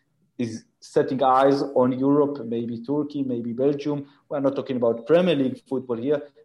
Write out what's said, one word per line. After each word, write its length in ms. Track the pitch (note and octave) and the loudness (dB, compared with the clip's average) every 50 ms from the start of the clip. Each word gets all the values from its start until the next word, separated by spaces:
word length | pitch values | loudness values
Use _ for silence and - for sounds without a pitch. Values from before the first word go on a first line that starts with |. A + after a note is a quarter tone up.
| _ _ _ _ _ _ _ | _ _ _ _ _ _ _
is 280 | - B2 A2+ A2 A#2 _ _ _ _ | -8 -6 -6 -6 -12 _ _ _ _
setting 420 | - - - D#3+ C#3 C#3+ C#3 B2 | -14 -2 0 0 0 0 0 0
eyes 400 | C3+ C3 C3 C3 C#3 C#3+ C#3 C#3 C#3+ - - | 2 4 4 6 6 4 4 2 0 0 2
on 160 | B2+ B2+ B2+ | 2 2 2
Europe, 520 | B2+ B2+ C3+ C#3 C#3+ D3 C#3+ C#3+ - - A#2 | 0 0 2 2 4 4 2 0 -2 -6 -8
maybe 380 | A#2 A#2 A#2 A#2 A#2 A#2+ A#2 | -6 -4 -4 -4 -6 -8 -8
Turkey, 400 | - - C#3+ D3 D3 C#3+ - C#3+ | -6 -4 -4 -4 -4 -4 -6 -6
maybe 300 | C3+ B2+ A#2+ A#2 A2+ A#2+ | -4 -4 -4 -6 -6 -6
Belgium. 560 | A2+ B2 C3+ C#3+ C#3+ C#3 - D3 C#3+ C#3+ - - _ _ _ - | -4 0 0 0 0 0 -4 -4 -6 -6 -8 -12 _ _ _ -8
We're 120 | D3+ C#3+ | -6 0
not 160 | C#3 C3+ C#3 | 0 0 0
talking 200 | C#3 C3+ - C3 | -2 -6 -4 -2
about 300 | B2 A#2+ A#2 A#2 A#2 - | 0 0 0 0 0 2
Premier 300 | - D#3 F3 F#3 F3+ D3+ | 4 4 4 6 4 2
League 260 | C#3 C3 B2 A#2+ - _ - | 2 0 -2 -2 -6 _ -6
football 280 | C3+ B2+ B2+ - A#2 | -6 -6 -4 -4 -6
here, 240 | A2+ B2 C#3+ D3 C#3+ C#3+ - _ - | -4 0 -2 -2 -2 -2 -10 _ -20